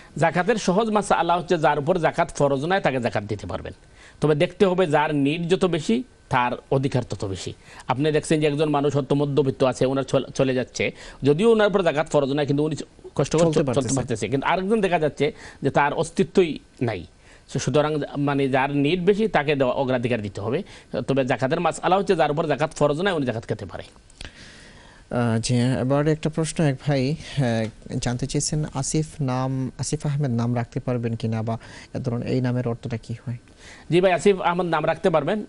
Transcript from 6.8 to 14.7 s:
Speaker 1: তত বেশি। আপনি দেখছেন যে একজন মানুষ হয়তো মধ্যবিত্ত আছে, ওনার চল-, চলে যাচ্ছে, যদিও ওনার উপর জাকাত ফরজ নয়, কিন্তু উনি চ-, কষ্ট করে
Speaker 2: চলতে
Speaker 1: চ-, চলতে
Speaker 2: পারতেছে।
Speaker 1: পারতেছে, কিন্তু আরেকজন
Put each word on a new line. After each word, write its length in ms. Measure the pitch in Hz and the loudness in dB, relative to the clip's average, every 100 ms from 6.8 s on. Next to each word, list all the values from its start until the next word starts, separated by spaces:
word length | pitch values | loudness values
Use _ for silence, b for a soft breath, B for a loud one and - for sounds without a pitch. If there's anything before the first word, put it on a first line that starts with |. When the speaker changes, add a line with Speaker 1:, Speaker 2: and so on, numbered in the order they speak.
| 135 127 | 0 -2
Speaker 1:
তত 220 | 110 - 98 | -4 -6 -8
বেশি। 280 | 90 107 - B B B | -8 -10 -12 B B B
আপনি 240 | 127 156 | 0 2
দেখছেন 280 | 151 - 156 | 0 2 2
যে 80 | 151 | 2
একজন 220 | 143 156 | 0 0
মানুষ 260 | 143 143 143 | 0 0 0
হয়তো 200 | 131 143 | 0 0
মধ্যবিত্ত 480 | 147 139 135 - | 0 0 0 2
আছে, 220 | 131 123 131 | 0 2 0
ওনার 180 | 135 | 0
চল-, 280 | 131 139 - | 0 -2 -2
চলে 240 | - 131 127 | -2 0 0
যাচ্ছে, 360 | 117 - 107 - B B | -4 -4 -4 -4 B B
যদিও 280 | 131 147 233 | 0 4 4
ওনার 160 | 220 208 | 6 4
উপর 160 | 196 | 2
জাকাত 260 | 170 143 160 | 2 0 2
ফরজ 220 | 147 135 | 2 2
নয়, 140 | 147 135 | 0 0
কিন্তু 180 | 143 | 0
উনি 120 | 156 147 | 0 -4
চ-, 80 | - _ - - | -10 _ -10 -4
কষ্ট 200 | 143 160 | 0 2
করে 80 | |
Speaker 2:
চলতে 100 | 170 | 4
Speaker 1:
চ-, 20 | 156 | 2
চলতে 80 | |
Speaker 2:
পারতেছে। 320 | 139 123 139 135 | 2 0 0 -2
Speaker 1:
পারতেছে, 320 | 127 110 104 | -2 -4 -2
কিন্তু 200 | 135 143 | -2 0
আরেকজন 340 | 180 190 | 0 0